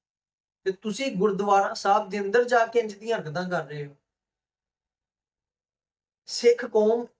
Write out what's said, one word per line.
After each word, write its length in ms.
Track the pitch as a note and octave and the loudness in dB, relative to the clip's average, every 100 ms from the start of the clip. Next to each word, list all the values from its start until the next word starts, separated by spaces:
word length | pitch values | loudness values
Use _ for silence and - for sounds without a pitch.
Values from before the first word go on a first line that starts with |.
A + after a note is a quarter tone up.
| _ _ _ _ _ _ | _ _ _ _ _ _
ਤੇ 80 | F#3+ | -8
ਤੁਸੀਂ 400 | F#3+ A3 A#3 C4+ | -6 -8 -4 -4
ਗੁਰਦੁਆਰਾ 640 | F#3 G#3 F#3+ G3+ G3 G3+ | 0 0 0 2 2 2
ਸਾਹਿਬ 340 | A3 G3 G#3+ G3 | -2 0 0 0
ਦੇ 100 | G3+ | -6
ਅੰਦਰ 260 | G3 A#3 | 0 2
ਜਾ 220 | A#3+ A#3+ A3+ | 4 2 2
ਕੇ 120 | A#3 | 0
ਇੰਝ 160 | G#3+ | -2
ਦੀਆਂ 240 | G3+ A3+ G#3+ | -8 -6 -6
ਹਰਕਤਾਂ 320 | D3+ E3 F3+ | -4 -8 -4
ਕਰ 140 | E3 | -6
ਰਹੇ 220 | D3+ D3 C#3+ | -6 -10 -12
ਹੋ। 100 | C#3+ _ _ _ _ _ _ _ _ _ _ _ _ _ _ _ _ _ _ _ _ _ _ - | -16 _ _ _ _ _ _ _ _ _ _ _ _ _ _ _ _ _ _ _ _ _ _ -12
ਸਿੱਖ 400 | - A#3+ A#3+ A#3+ | 2 4 4 0
ਕੌਮ 400 | G#3+ G#3+ A#3 A#3+ | 2 2 0 -4